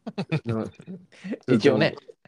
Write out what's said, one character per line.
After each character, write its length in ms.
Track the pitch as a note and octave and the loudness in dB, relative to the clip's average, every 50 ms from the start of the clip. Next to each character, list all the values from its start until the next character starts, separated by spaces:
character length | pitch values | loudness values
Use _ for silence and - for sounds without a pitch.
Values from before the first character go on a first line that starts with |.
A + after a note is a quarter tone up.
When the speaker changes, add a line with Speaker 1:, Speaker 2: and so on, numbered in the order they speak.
| - | -16
Speaker 1:
<laughs> 380 | A3 - - E3+ - E3 D3+ - | -12 -10 -8 -4 -2 -2 -2 -2
Speaker 2:
な-、 200 | A#2 A2+ A2+ G#2+ F#2+ - - - - F#3+ F3+ - _ _ - - F#3+ B3+ - - - - | -2 -4 -4 -4 -6 -10 -14 -18 -16 -16 -16 -18 _ _ -16 -12 -10 -10 -6 -2 0 2
Speaker 1:
一 160 | A2 A#2+ C#3+ | 4 4 4
応 80 | C3 A2+ | 4 4
ね。 180 | D#3+ - - - - - - _ _ | 4 0 0 -4 -12 -20 -20 _ _